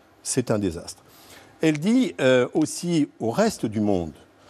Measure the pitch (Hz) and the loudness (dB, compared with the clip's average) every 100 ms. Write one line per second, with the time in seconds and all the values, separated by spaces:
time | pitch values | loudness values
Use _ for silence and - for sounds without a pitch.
0 | _ _ - - 120 110 98 82 - - | _ _ -6 -4 -2 0 -2 -4 -10 -18
1 | _ - - - - - 160 151 185 254 | _ -20 -20 -20 -20 -2 0 0 0 2
2 | 226 - 131 127 123 170 151 - 175 165 | 0 0 4 4 2 0 -2 -4 -2 0
3 | - - 113 120 220 - 120 104 104 92 | 0 -2 -4 0 0 0 -4 -2 0 0
4 | 82 - - _ | -2 -10 -20 _